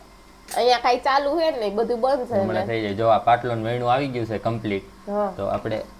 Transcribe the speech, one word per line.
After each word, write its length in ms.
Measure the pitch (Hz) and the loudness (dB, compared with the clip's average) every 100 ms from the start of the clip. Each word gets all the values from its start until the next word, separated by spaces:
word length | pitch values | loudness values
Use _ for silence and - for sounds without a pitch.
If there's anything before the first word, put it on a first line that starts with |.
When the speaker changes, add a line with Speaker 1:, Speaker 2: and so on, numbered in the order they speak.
| - - - - - - | -14 -20 -20 -20 -8 0
Speaker 1:
અહીંયા 220 | 233 240 | 2 4
કાંઈ 180 | 254 247 | 2 2
ચાલુ 440 | 277 269 285 320 | 2 2 2 0
છે 100 | 320 | 0
ને, 200 | 277 208 | 0 -2
બધું 300 | 202 226 240 | -2 -2 0
બંધ 260 | 254 277 240 | 0 0 0
છે 140 | 214 | -2
Speaker 2:
હમણાં 260 | - 110 - | 0 -2 -2
Speaker 1:
ને. 0 | |
Speaker 2:
થઈ 160 | 113 | -2
જાય. 120 | 104 | -2
જો, 140 | 98 113 | 0 4
આ 100 | 104 | 4
પાટલું 380 | - 120 123 117 | 4 4 2 -2
ને 80 | |
વૈણું 280 | 110 123 120 | -2 -2 0
આવી 140 | 127 143 | 0 0
ગયું 200 | 123 110 | -4 -4
છે 120 | 101 | -2
કમ્પ્લીટ. 720 | 113 113 107 98 - - - | -2 -4 -2 -4 -6 -14 -6
Speaker 1:
હા. 220 | 104 202 185 | -4 -2 -2
Speaker 2:
તો 100 | 101 | -4
આપણે 360 | 101 113 110 - - | -2 -4 -6 -6 -14